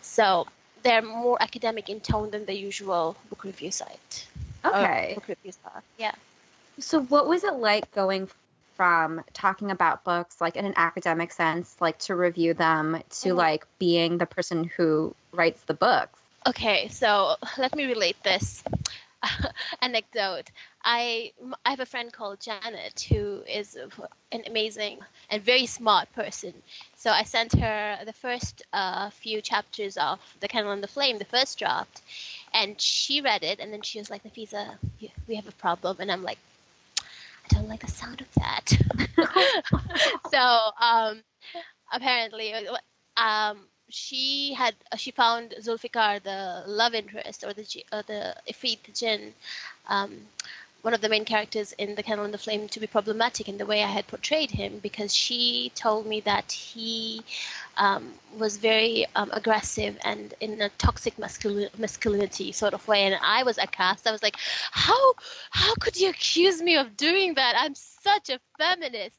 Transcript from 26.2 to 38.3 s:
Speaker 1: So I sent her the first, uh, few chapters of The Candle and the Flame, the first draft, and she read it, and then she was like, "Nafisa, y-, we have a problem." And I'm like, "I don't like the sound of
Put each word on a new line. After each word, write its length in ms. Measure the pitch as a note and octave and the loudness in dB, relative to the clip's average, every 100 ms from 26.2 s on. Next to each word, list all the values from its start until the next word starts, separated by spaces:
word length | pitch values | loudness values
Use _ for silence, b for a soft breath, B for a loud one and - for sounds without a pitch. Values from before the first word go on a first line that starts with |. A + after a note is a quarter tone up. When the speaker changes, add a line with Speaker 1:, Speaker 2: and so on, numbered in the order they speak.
| - - - F3+ _ B B _ | -8 -8 -14 -14 _ B B _
Speaker 1:
So 140 | A#3 | 2
I 140 | G3+ | 2
sent 280 | G#3+ A#3+ A3+ - | 2 -2 2 2
her 400 | A3+ G#3+ G#3 G3+ G#3 | 2 -2 -4 -4 -8
the 80 | |
first, 480 | A#3 B3+ B3 - - - | -10 -6 -6 -6 -10 -6
uh, 380 | F#3+ F#3+ F#3 G3+ | -2 -2 -2 -6
few 320 | - A3 G#3+ | -10 -6 -6
chapters 560 | G#3 G#3 G#3 - G3+ G3 | -2 -2 -2 -8 -8 -2
of 200 | D3 F#3 B - | -2 -2 B -10
The 80 | G3+ | -4
Candle 240 | A#3+ G#3 | -2 -2
and 100 | G3+ | -4
the 60 | G3+ | -6
Flame, 300 | - C#4 A3 | 0 0 0
the 80 | G3 | -2
first 320 | B3 C4 - | 0 0 0
draft, 420 | - - - - _ B B B B | -2 -2 -4 -12 _ B B B B
and 260 | A3 G3+ G#3 | -2 -2 0
she 400 | - - - C#4 | 0 0 0 0
read 220 | C#4 G#3 | 2 0
it, 180 | D#3 G3+ | -2 -6
and 100 | G#3 | -8
then 100 | G#3+ | -10
she 160 | G#3+ A3 | -10 -12
was 100 | G#3 | -12
like, 120 | G3+ | -14
"Nafisa, 540 | G#3+ - A3 G#3 G#3 - - - | -14 -16 -10 -8 -10 -8 -10 -10
y-, 100 | G#3+ - - | -16 -14 -8
we 60 | |
have 120 | G#3+ G3+ | -8 -8
a 40 | |
problem." 460 | - F#3 F3 F3+ F#3+ | -6 -4 -2 -2 -4
And 100 | F#3 | -4
I'm 120 | F#3+ | -4
like, 160 | F3+ G#2 _ _ _ _ _ - | -4 -10 _ _ _ _ _ -8
"I 560 | - - - - - | -8 -20 -20 -20 2
don't 140 | - G#3+ | 2 2
like 120 | A3 | -8
the 100 | - | -10
sound 320 | - A#3+ B3 | -10 -10 -12
of 100 | B3+ | -2